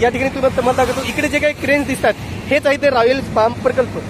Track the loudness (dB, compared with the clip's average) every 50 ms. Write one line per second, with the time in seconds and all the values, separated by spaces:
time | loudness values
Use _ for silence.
0 | 0 0 0 0 -2 -2 -2 0 0 0 0 2 0 0 2 2 0 0 0 -4
1 | -4 -4 -4 -2 -2 0 0 0 0 0 -2 -2 0 0 2 2 2 -2 -2 0
2 | 0 0 0 0 -6 -10 -10 -8 -2 0 0 2 2 2 0 2 2 2 2 4
3 | 4 4 2 0 -2 -2 0 2 2 2 0 0 -2 0 2 2 -2 -2 -4 -8
4 | -8